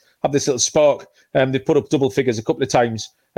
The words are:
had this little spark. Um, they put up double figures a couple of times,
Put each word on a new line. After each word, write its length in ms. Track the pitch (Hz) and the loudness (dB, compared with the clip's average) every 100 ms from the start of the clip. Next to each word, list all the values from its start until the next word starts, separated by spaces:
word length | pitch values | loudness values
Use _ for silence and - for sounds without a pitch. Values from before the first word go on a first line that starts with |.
| _ _ | _ _
had 120 | 139 | -2
this 120 | 139 147 | -2 -2
little 140 | 127 | -2
spark. 480 | - 156 147 123 - _ _ 135 | 0 2 2 2 -6 _ _ -2
Um, 180 | 131 | 0
they 60 | 131 | -2
put 180 | - 147 | 0 0
up 100 | 110 | 0
double 220 | 151 135 | 0 0
figures 280 | - 127 113 | 0 -2 -2
a 60 | |
couple 180 | 113 - | -4 -4
of 60 | 135 | 0
times, 420 | 131 120 113 - _ _ | 0 0 -2 -10 _ _